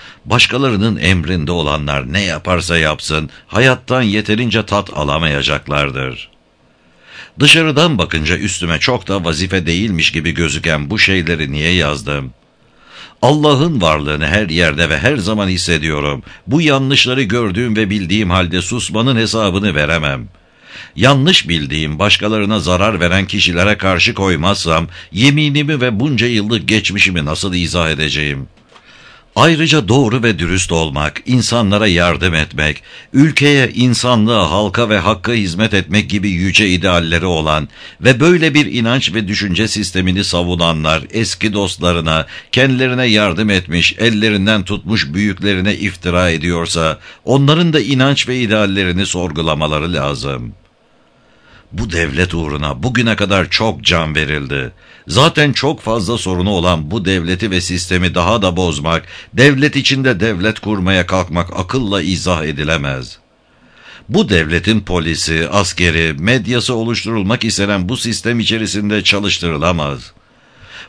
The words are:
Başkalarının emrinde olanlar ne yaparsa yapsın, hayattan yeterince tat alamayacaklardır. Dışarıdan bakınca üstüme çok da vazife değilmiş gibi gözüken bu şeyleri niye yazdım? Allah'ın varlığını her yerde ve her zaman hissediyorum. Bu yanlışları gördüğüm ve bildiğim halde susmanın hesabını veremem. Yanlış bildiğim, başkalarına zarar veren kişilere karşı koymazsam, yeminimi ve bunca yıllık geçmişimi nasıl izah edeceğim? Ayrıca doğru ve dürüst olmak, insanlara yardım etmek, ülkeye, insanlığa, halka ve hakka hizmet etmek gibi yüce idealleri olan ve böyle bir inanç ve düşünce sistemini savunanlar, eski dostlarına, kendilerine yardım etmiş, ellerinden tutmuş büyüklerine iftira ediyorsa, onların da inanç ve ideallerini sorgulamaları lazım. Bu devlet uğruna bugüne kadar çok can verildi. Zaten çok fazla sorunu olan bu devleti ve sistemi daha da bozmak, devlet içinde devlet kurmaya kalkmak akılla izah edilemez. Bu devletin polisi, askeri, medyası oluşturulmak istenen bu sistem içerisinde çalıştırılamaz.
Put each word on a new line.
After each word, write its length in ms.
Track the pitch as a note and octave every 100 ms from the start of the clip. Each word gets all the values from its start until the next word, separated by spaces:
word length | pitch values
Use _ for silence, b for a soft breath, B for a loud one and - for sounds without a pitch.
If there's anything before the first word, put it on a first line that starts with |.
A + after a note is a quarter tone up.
| B B
Başkalarının 720 | - A#2+ - B2 C3+ G2+ A2+ E2+
emrinde 560 | D#2+ F#2 E2 F#2 C#2+
olanlar 600 | F2 D2 D2 C#2+ C#2 B1
ne 100 | F2+
yaparsa 560 | F#2+ D2+ F#2 F2 F2 E2+
yapsın, 520 | D#2 D2+ - D#2 D2+ B -
hayattan 560 | G2 C3 B2+ - C3
yeterince 640 | A2+ G#2+ G#2 G#2+ B2 A2 G#2
tat 240 | G2+ G2
alamayacaklardır. 1300 | - C#2+ D2 E2 C#2+ C#2 C#2+ C#2 C#2+ C#2+ C2 C2 A#1+ - _ _ _ _ B B B B B B -
Dışarıdan 580 | D3 D#3+ D#3+ C#3 E3+ A2+
bakınca 400 | D2+ E2 D2+ E2
üstüme 400 | G#2 - E2+ D#2
çok 300 | - B2 -
da 160 | G2
vazife 420 | E2 D2+ F#2 F#2+ E2+
değilmiş 440 | E2+ A2 E2+ -
gibi 200 | D#2+ E2
gözüken 600 | E2 D#2+ D2+ E2 D#2 C#2+
bu 80 | G#2+
şeyleri 540 | G#2 F#2+ E2 D#2+ D2
niye 220 | D2 D#2+
yazdım? 580 | F2+ D2 C#2+ D2 C#2+ C2+ - _ _ B B B B B -
Allah'ın 580 | B2 D3+ D3+ C3+ E3+ C#3
varlığını 460 | D#2+ D2+ D2 D2+ D2+
her 220 | G2+ G2
yerde 400 | E2 E2 D2 D#2+
ve 100 | D2+
her 180 | G2+ D3
zaman 320 | F#2 G#2+ G2
hissediyorum. 760 | F2+ E2+ D#2+ D#2+ D2+ D2 C#2+ B B -
Bu 140 | D3
yanlışları 600 | D#3 C3+ C3+ C#3 B2+ C3
gördüğüm 540 | A#2 B2 A2 F#2 B2 A2
ve 140 | G#2+
bildiğim 400 | G#2 F2 G#2 G2
halde 320 | F#2 F2+ F2+
susmanın 540 | E2+ A#2+ - G#2+ B2 A#2
hesabını 580 | A2+ A2+ G2+ F#2 G2+
veremem. 540 | D2+ D2 E2 D2+ C2+ G2+ - B B B B B -
Yanlış 520 | A#2+ C#3 D3 F3+ E2
bildiğim, 500 | E2 C#2 D#2 D#2 D2+
başkalarına 640 | G2+ - G#2 A2 G2+ G#2+
zarar 400 | D#2+ F2+ G#2 F#2+
veren 260 | F2 F#2 F#2
kişilere 520 | G#2 F2+ E2+ G2 G2+
karşı 360 | F#2+ F2 A2
koymazsam, 760 | A#2 F#2+ D#2+ F2 G2+ E2 D#2+ E2 B B
yeminimi 680 | F#2 C3+ C#3+ D3+ C#3+ D3 D3+
ve 200 | B2 G#2
bunca 260 | C#3+ B2 A#2+
yıllık 420 | A2+ G#2 A2+ F2+
geçmişimi 560 | G#2+ - G2+ F2+ F2
nasıl 300 | D2 D#2+ G2
izah 360 | F2+ E2 F2 D#2+
edeceğim? 580 | D2+ D#2 D#2 D2 C#2 B1+ _ B B B B B B B -
Ayrıca 520 | D#3 D#3 D#3 D3+ G2
doğru 340 | B2+ A#2 B2
ve 160 | A2+ F2
dürüst 340 | E2 F#2 -
olmak, 500 | E2+ D#2+ C#2 D2+ - -
insanlara 600 | B2 - A#2+ G#2 G#2 G#2+
yardım 480 | F2 F2 D2+ F#2
etmek, 480 | D#2+ D2+ - D2+ D2 B B B
ülkeye, 580 | C3 D#3 - C#3+ C#3+ B2+
insanlığa, 800 | - B2+ A2+ B2 A#2+ G#2+ A2+ D#2+
halka 380 | F2+ G#2 G#2+ A#2
ve 100 | G#2
hakka 340 | F2 G2 G2
hizmet 420 | A#2 F#2+ F2 A2
etmek 360 | G2+ F2 G2+ E2
gibi 200 | G2+ G2+
yüce 380 | E2+ F#2+ E2+ G#2
idealleri 580 | F2+ F#2 F2 E2 E2 F2+
olan 420 | E2 D#2 D#2 C#2+ B B B
ve 200 | G#2 A#2+
böyle 340 | D#3 F3+ D#3+
bir 120 | D3 D3
inanç 480 | A2 A2+ C3 -
ve 140 | G#2 G2
düşünce 400 | G2 G2+ F2 G#2+
sistemini 560 | G#2 F#2 F#2 F#2 F#2
savunanlar, 800 | G2 F2 F2 F2 E2 D#2+ D2+ D#2+ -
eski 420 | A2 A2+ - A2
dostlarına, 720 | G2+ F#2+ - F2 E2+ D#2+ D#2+ D#2+ B B
kendilerine 540 | A#2+ C3+ B2+ C3 B2 B2
yardım 440 | G#2+ G#2 E2 G#2+
etmiş, 440 | F#2+ F2 E2+ - -
ellerinden 640 | A2+ G#2+ A2 G#2 G2 A2
tutmuş 520 | F#2 G2+ F2 A2 C#2
büyüklerine 640 | E2+ G#2 F2+ G2 F#2+ G2 E2+
iftira 540 | G2+ - F2 F2 F2+
ediyorsa, 680 | E2 E2+ E2+ E2+ E2 D#2+ D#2 B B
onların 480 | - C3+ C#3 D#3 E3+
da 80 | D3+
inanç 480 | A#2 C3 C3+ C#3 -
ve 120 | B2+
ideallerini 640 | A2+ G#2+ G2+ F#2+ F2+ F2 F#2+
sorgulamaları 840 | F#2 F2 D2+ D#2+ D2+ D2+ D2+ D#2+
lazım. 600 | D#2+ C#2 C#2+ C#2 C2 A#1 - _ _ _ b b b b b b b b
Bu 200 | F2 A2
devlet 420 | E2 D#2+ C2 -
uğruna 480 | E2+ D#2 D2 D2+ B1+
bugüne 340 | A#2 B2 A#2 G#2+
kadar 340 | G2+ G2 F2
çok 340 | - A2+ D2+
can 300 | - F2 D#2
verildi. 580 | D2+ D2 D2+ C2+ C#2 B1 B B B -
Zaten 440 | G2+ D#3+ - D3
çok 280 | A#2+ C#3 D#3+
fazla 380 | G#2+ A2+ F2+ A#2
sorunu 320 | F#2+ F2+ F#2+
olan 400 | F#2+ E2+ E2 D2
bu 140 | A2
devleti 460 | F#2 F#2 E2 F2+ A2
ve 100 | F#2
sistemi 540 | F2+ F2+ - F2+ F2+
daha 280 | F2 E2+ A2+
da 140 | F#2 E2+
bozmak, 500 | F2 C#2+ D2+ E2 - B B
devlet 420 | - C#3 C3 D3 C#3+
içinde 440 | A#2 C#3 C3 G#2
devlet 400 | A2+ F#2 G#2+ G#2+
kurmaya 460 | G2+ G#2 F#2 F#2 F2
kalkmak 420 | F#2 F2 E2 E2+ F#2+
akılla 460 | F#2 B2+ G#2+ G2
izah 420 | E2+ F2 - E2
edilemez. 720 | D#2 C#2+ D2+ E2 C#2 C2 A#1+ - _ _ B B B B B B -
Bu 200 | F3 F#3
devletin 520 | F2+ D#2 E2+ F#2+ A2
polisi, 680 | F#2 F2 D#2+ D#2 - D#2+ D#2+
askeri, 600 | G2+ F#2 - F2 D#2+ E2 C#2+
medyası 560 | F#2+ B2+ G#2 B2 A2
oluşturulmak 720 | A#2 A2+ A2 G2+ A2+ F#2+ A#2+
istenen 440 | A2+ F#2+ G2+ G2+ F2+
bu 80 | B2
sistem 440 | A#2 G#2+ A2+ A#2+
içerisinde 640 | G#2 A2+ G2+ G2+ G#2 G#2
çalıştırılamaz. 1080 | F#2 G2+ G2 - E2+ D2+ E2 F2 C#2+ C2 - _ B B B B B B